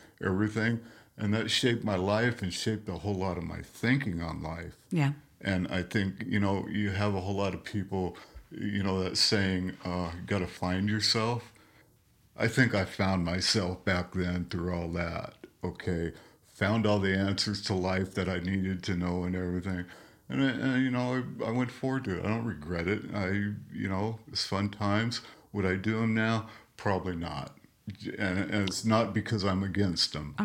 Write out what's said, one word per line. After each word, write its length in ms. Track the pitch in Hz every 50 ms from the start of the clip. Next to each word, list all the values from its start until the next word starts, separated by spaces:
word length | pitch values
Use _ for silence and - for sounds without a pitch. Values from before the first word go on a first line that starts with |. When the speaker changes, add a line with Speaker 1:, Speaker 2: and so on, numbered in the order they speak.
| - - - _ 90
Speaker 1:
everything. 580 | 95 92 95 107 107 110 113 110 117 117 113 - - - - - - _
And 160 | - 107 101 104
that 160 | 113 107 117
shaped 320 | - - - 127 117 113 -
my 140 | 120 101
life 460 | 90 92 101 104 110 117 123 117 - 101
and 100 | 90 85
shaped 360 | - - 113 110 104 104 104
a 100 | 90 78
whole 160 | 78 104 101
lot 240 | 92 92 95 87 87
of 60 | 85
my 180 | 80 80 82 78
thinking 580 | - - - - 117 131 135 135 110 87 85 85
on 200 | 82 78 76 78
life. 340 | 80 80 85 85 82 - - - _
Speaker 2:
Yeah. 220 | - 170 143 139 147 143 - - - _
Speaker 1:
And 260 | - - 98 90 92 -
I 140 | - 92 87
think, 420 | 90 - 113 98 95 95 - -
you 120 | - 101 104
know, 280 | 101 98 98 95 - -
you 220 | - 104 104 101
have 240 | 92 95 104 104 101
a 60 | 95
whole 160 | 90 98 101
lot 180 | 98 101 98 87
of 100 | 87 -
people, 520 | - - 104 92 92 98 95 92 85 87 - - - - - - -
you 320 | - - - 104 101 101 95
know, 200 | 98 95 95 92
that 120 | 92 -
saying, 600 | - - - 110 104 98 95 95 92 92 92 90 - -
uh, 260 | 92 87 90 90 82 85
"You 80 | 87 90
gotta 200 | - 104 101 90
find 420 | 85 - - - 90 90 95 98 104
yourself." 640 | 107 110 101 - - 117 110 113 120 117 - - - - - - - - - _ _ _ _ _ _ _ _ _ _
I 120 | - - 113
think 260 | - - 127 110 107
I 100 | 101 92
found 400 | - - - 101 95 95 92 87
myself 600 | 82 87 92 92 - - 113 92 90 92 - -
back 280 | - 95 90 90 - -
then 340 | 92 90 90 87 90 87
through 260 | 87 - 90 85 90 90
all 140 | 87 85 82
that, 440 | 85 87 87 85 80 82 80 - - - - - _ _ -
okay? 500 | 90 85 - - - 87 82 85 82 - - - - - _ _ _ -
Found 320 | - 104 98 107 113 104
all 120 | 107 104 104
the 160 | 95 98 95
answers 440 | 98 98 98 98 92 - 110 104 101 -
to 120 | - 107
life 400 | 92 90 92 92 92 95 92 -
that 140 | 101 92 92
I 100 | 92 90
needed 440 | 85 92 98 95 95 95 95 90 -
to 120 | - 95
know 280 | 87 90 90 87 90 87
and 120 | 90 92
everything. 480 | 92 90 90 87 90 85 98 92 90 90 - - - - - - - _ -
And, 140 | 131 135 135
I, 60 | 135
and 340 | 123 - - 135 127 127 131
you 60 | 131
know, 320 | 123 123 123 123 127 127 123 - - - -
I, 60 | 104
I 20 |
went 200 | 113 123 127 120
forward 340 | - - - 135 131 131 120
to 140 | 101 92 85
it. 60 | 87
I 40 | 98
don't 160 | 107 117 117
regret 420 | 117 90 76 73 80 90 85 85
it. 160 | 87 104 104 - - -
I, 160 | 104 98 92 98 101 101 104 104 101 101 - -
you 160 | - 104 98
know, 300 | 95 95 101 110 113 110 - -
it's 180 | - - -
fun 240 | - 101 98 98 101
times. 500 | 101 - 107 101 101 107 113 117 123 - - - - - - - -
Would 140 | 101 95
I 80 | 92 92
do 260 | 98 95 107 110 110 113
'em 120 | 113 110
now? 320 | 113 110 110 113 110 104 - - - - _ _
Probably 400 | - - 107 98 90 87 92 87
not. 400 | 82 82 80 78 71 69 - - - - - _ _ _ - 101 - - - - -
And, 200 | 107 95 90 95
and 300 | 101 - 110 104 98 95
it's 160 | 92 - -
not 280 | 110 110 110 117 104 98
because 300 | 110 101 - 117 104 95
I'm 180 | 98 92 95 98
against 520 | 98 85 98 101 95 85 80 - - -
'em, 180 | 76 76 73 71
Speaker 2:
Oh, 60 | -